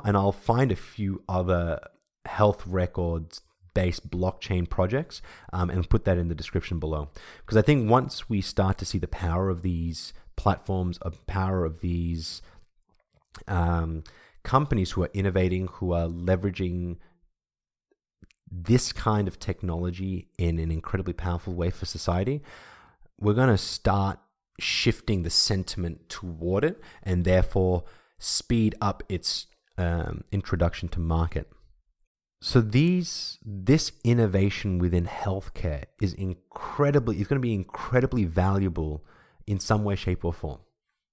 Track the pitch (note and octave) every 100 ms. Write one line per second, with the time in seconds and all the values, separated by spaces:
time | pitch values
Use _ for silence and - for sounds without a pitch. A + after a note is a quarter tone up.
0 | G#2 G2+ G2+ - - A#2+ C3+ F#2 - -
1 | G2 F#2 - F#2 F2+ F2 E2+ D#2 - _
2 | _ _ - - G#2 G2 F2+ F#2 F2+ -
3 | F2 E2 D#2+ - _ _ - - F2+ E2+
4 | - F2 F#2 - - F#2 E2+ - F#2 B2+
5 | E3 - - - - - F3+ - F2 -
6 | - F2 E2+ D#2 - F#2 - E2+ D#2 D#2
7 | C#2+ - - - - A2 A2 C#3+ G#2+ B2
8 | C#3 - - G#2 - - F#2+ F#2+ - F#2+
9 | - - E2+ F2 G2 F2 F2+ E2+ E2+ E2
10 | - - - - - - - F#2+ F2+ F2
11 | F#2+ - - G2 F#2 F#2 E2 D#2+ F2+ E2+
12 | E2+ E2 D#2+ - - - - _ _ _
13 | _ _ _ - - F#2 E2+ E2+ D#2+ D#2+
14 | - - - - - C3 D3 A#2 F#2 -
15 | F2 G2+ G2 F#2 F#2 F#2 F#2 - F2+ E2+
16 | E2+ E2+ F2 F#2 G2 F2+ F#2 F2 F2 E2+
17 | - _ _ _ _ _ _ _ _ _
18 | _ _ - _ - F2+ E2+ B2 - -
19 | - G#2 F#2+ - - F#2 F#2 E2+ F2+ F2+
20 | F#2+ F2+ - - E2+ E2 D#2+ D#2+ - F#2
21 | F2+ - F2+ F2 - F2 F2 - - -
22 | - F2+ G#2 D3 - - - - - _
23 | - - G#2 G#2+ C3 G2+ - - - G2+
24 | G2 - _ _ _ - - - A#2+ A2+
25 | - G2 E2+ - - G2 F#2 - E2+ D#2+
26 | - - F#2 D#2+ E2+ G2 D3+ G#3+ - -
27 | F#2+ F2+ F2+ F#2 - G2 F#2 F2+ - -
28 | _ - - - - A#2 G#2+ - G2+ -
29 | - F#2 - - - _ _ - F2 E2+
30 | D#2+ D#2 - G2 - E2+ E2+ - D#2+ -
31 | E2 E2 E2 C#2+ - _ _ _ _ _
32 | _ _ _ _ - B2+ G#2+ A#2+ E3 F3+
33 | E3 - - - A2 G2+ F#2 D#3 - -
34 | A#2+ A#2+ A2 F#2+ G2+ - G#2 F2+ F2+ F2
35 | F2 - - F#2+ - - F2 D2 - -
36 | G2 - F#2+ F2+ _ - - - C#3+ C#3+
37 | A#2 G2+ - C#3 B2 G#2 F#2 - - B2
38 | B2+ B2 F#2 E2+ F#2+ G2 G2 E2+ D#2 D2+
39 | - - _ - - G2 - G#2+ G#2 G2
40 | - F2+ F2+ E2 D#2 - _ _ _ _
41 | _